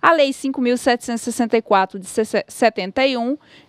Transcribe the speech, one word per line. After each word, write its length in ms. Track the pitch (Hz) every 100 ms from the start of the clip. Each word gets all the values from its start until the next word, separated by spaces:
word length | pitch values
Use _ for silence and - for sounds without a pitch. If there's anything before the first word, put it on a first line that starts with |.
A 120 | 330
Lei 200 | 330 277
cinco 280 | 269 269 269
mil 180 | 240 247
setecentos 440 | - 240 - 233
e 20 |
sessenta 320 | - 233 233 226
e 40 |
quatro 360 | - 196 190 196
de 80 | 185
se-, 380 | - 214 208 -
setenta 580 | - 233 220 185 262 269
e 80 |
um, 220 | 247 233 294 _ -